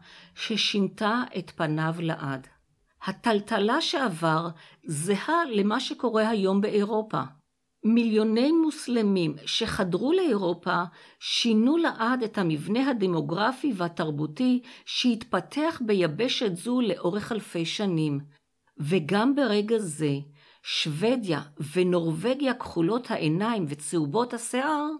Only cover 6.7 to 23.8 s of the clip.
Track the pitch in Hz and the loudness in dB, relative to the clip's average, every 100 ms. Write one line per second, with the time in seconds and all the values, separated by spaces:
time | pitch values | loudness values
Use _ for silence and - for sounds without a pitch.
6.7 | 202 202 220 220 185 135 - _ _ _ | 2 0 -2 -2 -4 -6 -12 _ _ _
7.7 | _ 214 233 233 214 214 220 269 330 320 | _ 2 4 4 4 4 4 4 4 2
8.7 | 294 - 240 208 190 160 147 - - 226 | 0 -2 2 2 2 2 -2 -4 -4 -2
9.7 | - 190 175 247 370 359 208 180 175 185 | -2 0 0 2 2 2 2 0 -2 -2
10.7 | 175 175 - - - - - 233 220 240 | -2 -2 -8 -20 -14 -6 0 2 4 4
11.7 | 330 320 - 226 254 220 214 180 151 170 | 4 2 0 0 0 -2 0 0 0 0
12.7 | 226 269 247 190 165 147 170 220 262 302 | 0 0 0 0 0 0 0 0 0 -2
13.7 | 196 170 170 160 147 151 151 254 247 - | -2 -4 -2 -4 -2 -4 0 2 2 -2
14.7 | - - - 254 226 - 190 - 285 311 | -18 -8 -2 0 0 -2 -4 -2 -2 -2
15.7 | 320 220 208 170 151 247 - 226 175 233 | -2 0 2 2 0 -2 0 -2 -2 -2
16.7 | 247 233 - 175 202 202 220 - 175 165 | 0 0 0 0 -2 -4 -6 -6 -4 -4
17.7 | - 202 165 156 139 143 _ _ _ _ | -2 0 0 0 -2 -6 _ _ _ _
18.7 | - 143 185 147 202 240 277 262 208 208 | -8 0 0 2 2 2 2 2 2 2
19.7 | 226 196 147 151 139 143 - - _ - | 0 -2 -2 -2 -2 -6 -18 -20 _ -6
20.7 | - 160 151 214 262 196 147 147 - 147 | -4 -2 0 0 0 0 -4 -4 -10 -4
21.7 | 185 180 180 165 160 214 269 269 247 - | 0 2 2 0 -2 -2 0 0 -2 -4
22.7 | - 170 233 247 226 156 160 214 226 151 | 0 2 0 -2 -2 0 0 0 -2 -4
23.7 | 147 | -6